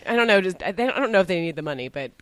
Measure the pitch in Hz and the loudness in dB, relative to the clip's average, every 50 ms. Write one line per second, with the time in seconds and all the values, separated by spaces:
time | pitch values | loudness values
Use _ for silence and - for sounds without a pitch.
0 | - - 233 233 233 233 208 196 185 185 180 - - - 202 190 233 262 - - | -2 -2 0 2 4 4 4 4 4 2 -2 -4 -6 -6 -4 -2 -2 -2 0 -2
1 | 277 277 220 196 190 180 185 170 165 165 156 156 151 151 143 131 123 127 - 143 | -2 2 4 4 4 4 0 -2 -2 -2 -4 -6 -6 -6 -6 -6 -8 -8 -8 -8
2 | 135 123 - - | -10 -10 -12 -16